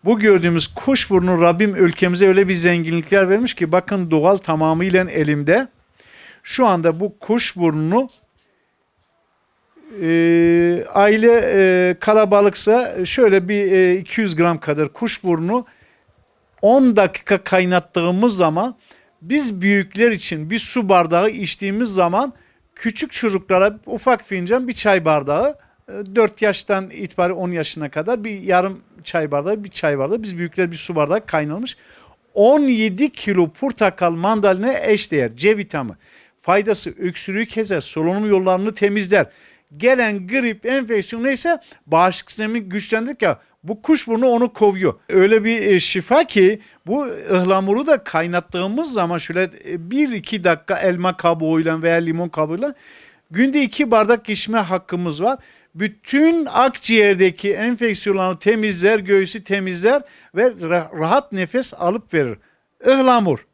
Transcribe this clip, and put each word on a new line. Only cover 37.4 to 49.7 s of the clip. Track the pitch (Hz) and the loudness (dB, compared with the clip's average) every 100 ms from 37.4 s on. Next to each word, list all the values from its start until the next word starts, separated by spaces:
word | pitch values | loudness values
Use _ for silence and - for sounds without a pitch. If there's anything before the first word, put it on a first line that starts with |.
| 226 | -6
keser, | 226 214 180 | -6 -4 -6
solunum | - - 160 196 214 | -6 -4 -2 -2 2
yollarını | 196 185 185 208 | 2 2 0 -2
temizler. | 214 202 202 190 196 151 _ _ _ _ 147 | -2 -2 -2 2 2 0 _ _ _ _ -2
Gelen | 226 262 226 202 180 | 2 2 0 -2 -4
grip, | 254 240 214 226 | -2 -2 -4 -4
enfeksiyon | 269 226 220 180 233 | -4 -2 -4 -4 -6
neyse | 254 262 339 339 _ - - | -4 -2 -2 -4 _ -20 -2
bağışıklık | 160 185 180 - | 2 2 0 -14
sistemi | - 214 233 | -10 -6 -6
güçlendirir | 196 196 196 220 233 277 | -6 -10 -4 -4 -4 -2
ya. | 196 - _ _ | -2 -2 _ _
Bu | 156 214 | -12 -10
kuşburnu | - 311 - 226 254 | 0 0 0 0 2
onu | 233 240 | 2 0
kovuyor. | - 208 196 180 - _ | 2 0 2 -2 -2 _
Öyle | 190 196 220 | 2 4 4
bir, | 214 233 | 2 0
e, | 202 185 | 2 2
şifa | - 190 - 269 | 2 -6 0 2
ki | 339 208 185 214 - _ - | 2 4 4 2 -10 _ -6
bu | 254 269 220 - | -4 -4 -8 -2
ıhlamuru | 185 180 190 190 214 285 | 0 2 0 0 -2 2
da | 277 | 0
kaynattığımız | - 160 170 175 - 180 190 233 320 | 0 -4 -2 -4 -6 -6 -4 -4 -4
zaman | 233 170 175 | -4 -2 -4
şöyle, | - 170 | -4 -4
e, | 185 - - | -4 -6 -12